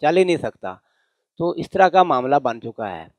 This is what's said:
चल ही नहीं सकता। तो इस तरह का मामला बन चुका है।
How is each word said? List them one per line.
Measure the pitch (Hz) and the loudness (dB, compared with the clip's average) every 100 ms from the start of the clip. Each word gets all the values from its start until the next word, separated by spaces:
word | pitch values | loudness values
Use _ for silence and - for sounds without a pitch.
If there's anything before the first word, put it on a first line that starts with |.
चल | 147 175 | 0 2
ही | |
नहीं | 185 160 | 2 0
सकता। | 110 - 92 95 _ _ _ _ _ - | -4 -10 -12 -14 _ _ _ _ _ -6
तो | 170 | -6
इस | 170 175 | -4 -4
तरह | 190 185 | 2 4
का | 185 | 4
मामला | 175 127 131 143 | 2 0 0 0
बन | 127 113 | 0 -6
चुका | 117 113 104 | -10 -10 -10
है। | 85 76 | -10 -16